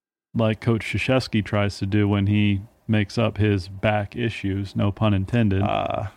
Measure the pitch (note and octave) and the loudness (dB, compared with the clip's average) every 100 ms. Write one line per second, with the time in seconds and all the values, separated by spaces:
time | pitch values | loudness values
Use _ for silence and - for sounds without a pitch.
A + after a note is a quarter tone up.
0 | _ _ _ A#2 A2 G#2+ - A2+ - G#2+ | _ _ _ 0 0 0 0 0 -2 -4
1 | - C3 - A2 G2 G#2 G2+ - G2 G#2 | 0 0 0 -2 0 0 0 -2 0 2
2 | G2+ G2+ G2 G#2 G#2 G2 G#2+ _ - G#2+ | 2 2 2 2 2 0 -4 _ -2 0
3 | G2 - A2 G#2 G#2+ G2+ F#2 G2 A2 G#2 | 0 0 -2 2 2 0 -2 -4 0 0
4 | G2+ - A#2 - G2 G2 G2+ A#2 G2+ - | -2 -4 -4 -4 -4 -4 -4 0 0 2
5 | A2 G2 F#2+ A#2+ A2 F#2+ G2+ G#2 - - | 2 2 0 2 2 2 2 0 -2 -4
6 | G2 | -6